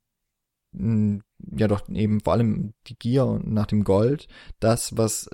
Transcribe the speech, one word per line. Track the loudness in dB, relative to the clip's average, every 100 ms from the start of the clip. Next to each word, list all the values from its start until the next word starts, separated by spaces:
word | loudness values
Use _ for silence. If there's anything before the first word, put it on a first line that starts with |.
| _ _ _ _ _ _ _
mm, | -6 0 2 2 0 -6 _ -10 0
ja | 2
doch | 0 -2
eben | -2 0 0
vor | 2
allem | 2 2 0 -4 -8 -20
die | -8
Gier | 0 2 2
und | 0 -2
nach | -2 0
dem | 0
Gold, | 2 4 4 0 -6 -20 -20 -2
das, | 0 0 -2 -2
was | 0 -2 -8